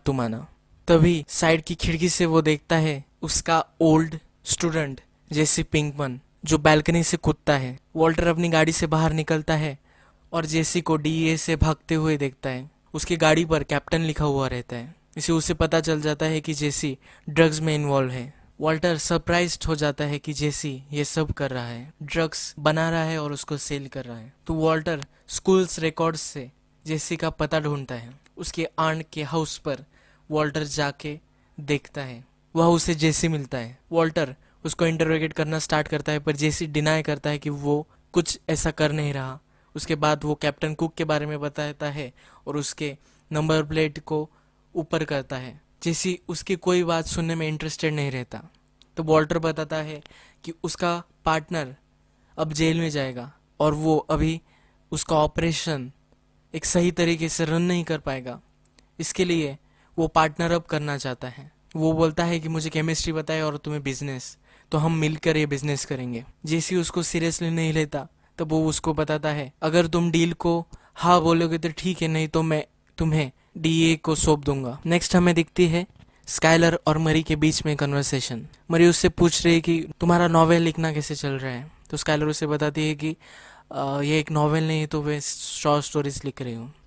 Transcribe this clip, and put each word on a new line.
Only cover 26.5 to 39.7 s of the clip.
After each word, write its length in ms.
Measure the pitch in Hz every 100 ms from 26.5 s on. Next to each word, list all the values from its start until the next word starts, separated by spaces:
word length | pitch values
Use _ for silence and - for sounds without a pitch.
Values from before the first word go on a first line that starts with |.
| - _ _ 160
जेसी 300 | 156 - 170
का 140 | 165
पता 300 | - 151 160
ढूंढता 340 | 151 143 135
है। 260 | 123 117 135 _ -
उसके 320 | 180 - 160 -
आंट 260 | 160 160 156
के 100 | 156
हाउस 360 | 147 160 156 -
पर 260 | 156 139 - _ _ _ -
वॉल्टर 340 | 151 151 151
जाके 540 | 147 139 143 139 151 151 _ _ _ -
देखता 420 | 143 143 - 147
है, 220 | 135 120 127 _ _ 165
वह 100 | 170
उसे 280 | 170 170
जेसी 340 | 160 156 147 170
मिलता 300 | 156 131 131
है। 200 | 117 127 -
वॉल्टर 440 | 165 160 156 143 131 _ _
उसको 220 | 160 - 165
इंटरोगेट 460 | 160 160 160 156
करना 260 | 156 156 160
स्टार्ट 300 | - 156 151
करता 240 | 151 147
है, 60 | 151
पर 180 | 147 143
जेसी 300 | 156 147 160
डिनाई 360 | 147 151 160
करता 280 | 151 147 147
है 80 | 147
कि 120 | 147
वो 380 | 143 143 147 156 _ _
कुछ 280 | 175 160 - -
ऐसा 220 | 156 165
कर 220 | - 156
नहीं 200 | 151 147
रहा। 280 | 139 131 131 _ _ _